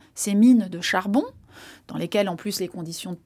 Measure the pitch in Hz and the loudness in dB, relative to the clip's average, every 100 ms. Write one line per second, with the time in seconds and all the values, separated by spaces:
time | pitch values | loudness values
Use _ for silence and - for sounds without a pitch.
0 | - - 208 202 240 247 185 175 175 185 | -14 -8 0 6 8 6 4 -4 -4 -2
1 | 196 226 466 - - - - - - 156 | 0 0 -2 -8 -20 -20 -20 -20 -12 -8
2 | 165 208 202 170 208 196 180 185 165 170 | -2 -2 -2 -4 -6 -6 -8 -8 -12 -10
3 | 185 175 | -10 -12